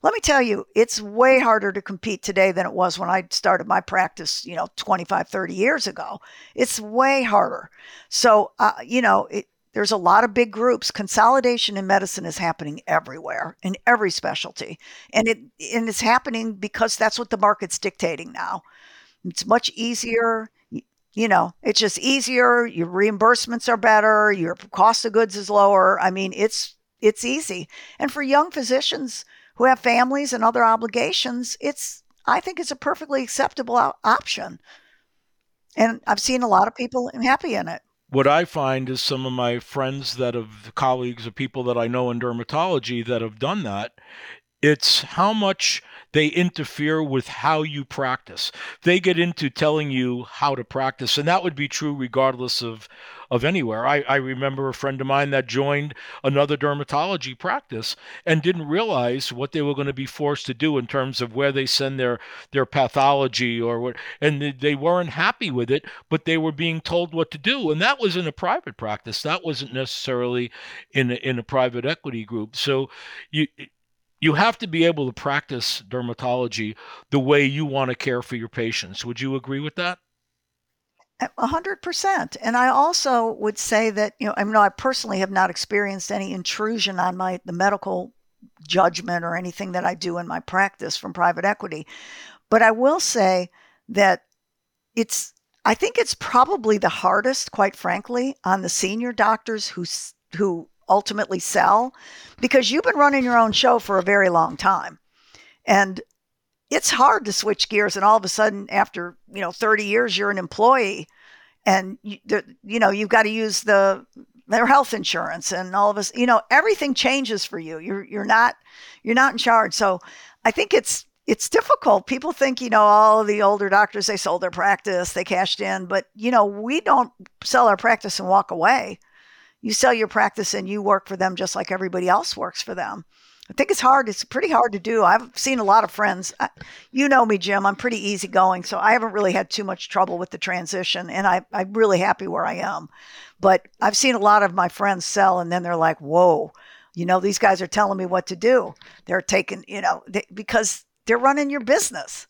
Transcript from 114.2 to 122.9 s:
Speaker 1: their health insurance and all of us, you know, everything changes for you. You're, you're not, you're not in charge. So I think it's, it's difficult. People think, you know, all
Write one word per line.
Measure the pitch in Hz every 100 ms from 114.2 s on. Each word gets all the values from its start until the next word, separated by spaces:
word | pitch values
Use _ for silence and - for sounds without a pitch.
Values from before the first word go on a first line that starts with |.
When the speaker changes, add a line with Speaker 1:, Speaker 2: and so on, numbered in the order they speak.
| - _ _
Speaker 1:
their | 220 233
health | 285 269
insurance | 214 175 175 160 170 -
and | 180 185
all | 190 202
of | 208
us, | 196
you | - 247
know, | 233 -
everything | 262 403 403 285
changes | 254 247 269 254 208 -
for | 170
you. | 160 160
You're, | 165 196
you're | 196 208
not, | 208 226 240 - _ - - -
you're | -
not | 233 269
in | 233
charge. | 240 233 208
So | - 208 180 - - - _
I | -
think | 226 -
it's, | - - - - _ -
it's | 226 -
difficult. | - - 539 - - -
People | 254 294
think, | - 269 254
you | 247
know, | 214
all | 208